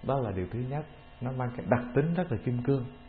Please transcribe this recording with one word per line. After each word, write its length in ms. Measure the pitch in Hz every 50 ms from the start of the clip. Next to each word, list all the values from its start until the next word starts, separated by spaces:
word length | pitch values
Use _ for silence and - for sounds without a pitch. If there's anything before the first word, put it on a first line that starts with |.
| -
Đó 120 | 120 135 139
là 120 | 123 107
điều 160 | 92 92 90 -
thứ 80 | - 117
nhất, 260 | 127 131 139 151 156 - - - - - - -
nó 100 | 117 123
mang 180 | 113 127 127 120 -
cái 80 | - - -
đặc 120 | 120 123 120 - -
tính 180 | 135 147 165 170
rất 180 | 180 180 -
là 60 | 120 104 -
kim 180 | 131 123 120 123
cương. 220 | 143 139 135 120 127 - - -